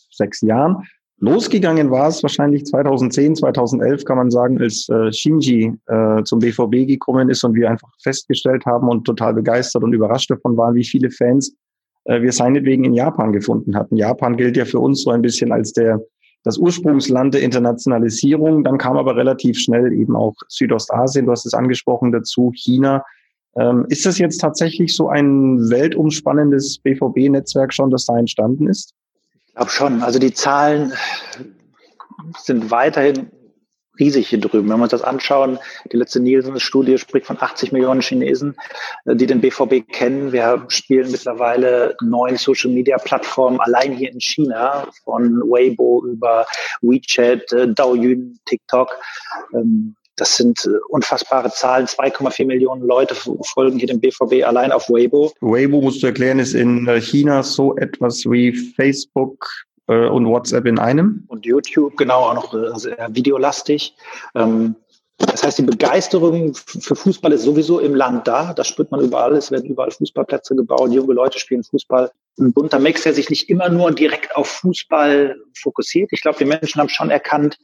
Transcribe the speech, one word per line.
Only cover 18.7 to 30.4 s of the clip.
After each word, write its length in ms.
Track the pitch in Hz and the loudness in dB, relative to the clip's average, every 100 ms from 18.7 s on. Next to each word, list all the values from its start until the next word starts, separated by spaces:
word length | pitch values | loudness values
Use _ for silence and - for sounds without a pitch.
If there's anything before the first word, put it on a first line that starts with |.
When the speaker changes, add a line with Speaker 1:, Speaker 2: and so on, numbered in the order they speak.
| 135 | 0
Speaker 1:
kam 220 | 127 139 | 0 0
aber 180 | 131 120 | 0 2
relativ 420 | 127 131 123 113 | 0 0 0 0
schnell 360 | - 117 123 | 0 2 2
eben 200 | - 113 | 2 0
auch 200 | 110 110 - - | 0 -2 -4 -10
Südostasien, 760 | - 120 113 - 117 131 139 | -4 0 -2 -2 -2 0 0
du 80 | 123 | 0
hast 140 | 120 120 | -2 -2
es 80 | |
angesprochen, 580 | 117 127 120 - 120 123 | -2 0 -2 -2 0 0
dazu 400 | 117 113 - 123 | 0 -2 0 0
China. 480 | 123 - 127 135 135 - _ _ _ _ 123 | 0 0 2 2 0 -4 _ _ _ _ -2
Ähm, 300 | 120 123 - | 2 2 0
ist 160 | - | -2
das 140 | 190 180 | 0 0
jetzt 240 | 170 165 | 0 0
tatsächlich 520 | 160 - 165 - 165 | -2 0 -2 0 -2
so 140 | - 151 | 0 0
ein 600 | 147 143 139 135 127 113 | 2 4 4 4 2 2
weltumspannendes 1080 | 120 156 160 156 151 139 143 147 139 139 - | 2 2 2 0 0 0 2 2 2 -2 -4
B-V-B-Netzwerk 920 | 135 135 131 127 139 139 135 139 131 | -2 0 0 2 2 2 0 -2 -2
schon, 180 | - 135 | 0 0
das 140 | 127 | 0
da 140 | - 117 | 0 0
entstanden 500 | 117 - 110 135 156 | 0 -2 -2 0 -2
ist? 240 | 190 - _ _ _ _ _ _ | -2 -8 _ _ _ _ _ _
Speaker 2:
Ich 60 | |
glaub 160 | 120 120 | -6 -4
schon. 320 | - 139 117 | 0 2 2
Also 160 | 120 127 | 0 2
die 160 | 131 | 2
Zahlen 580 | - | 0